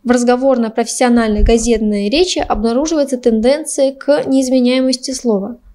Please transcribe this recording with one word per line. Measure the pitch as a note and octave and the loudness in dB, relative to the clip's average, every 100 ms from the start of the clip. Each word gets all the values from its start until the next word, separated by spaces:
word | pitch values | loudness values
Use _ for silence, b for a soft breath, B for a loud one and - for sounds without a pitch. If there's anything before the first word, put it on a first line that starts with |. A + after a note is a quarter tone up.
В | B3 | 0
разговорно-профессиональной | B3 A#3+ B3 C4+ B3 A3+ A3+ A#3 - B3 A#3+ A3 G#3 | 0 2 2 2 2 0 -2 -4 0 2 2 2 2
газетной | - A#3 A3+ A3 G#3+ G3+ G3+ | 4 4 2 0 0 -2 0
речи | C#4+ F4+ D#4 | 0 0 -2
обнаруживается | - G#3+ A3+ A#3 D#4 D#4+ C#4+ B3 | -4 -2 0 0 0 -2 -2 0
тенденция | A#3+ A3 A#3 D4 D4+ - C4+ | 0 2 2 0 -4 -2 -2
к | C4+ - D4 | -2 -2 0
неизменяемости | - C4+ B3+ C4 B3 B3+ C4 B3 - | 2 0 2 2 2 0 0 -2 -8
слова. | B3+ A#3+ G3+ G3+ A#3+ - | -6 -2 -2 -4 -12 -20